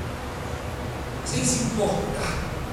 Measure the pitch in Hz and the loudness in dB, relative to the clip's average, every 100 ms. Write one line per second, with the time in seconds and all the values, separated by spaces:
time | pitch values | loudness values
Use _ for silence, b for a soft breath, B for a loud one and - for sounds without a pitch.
0 | - - - - - - - - - - | -4 -4 -4 -4 -4 -4 -4 -4 -4 -4
1 | - - - - 247 240 226 220 190 - | -4 -4 -2 2 4 4 4 4 4 4
2 | - - - - - - - | 2 0 0 0 0 -2 -2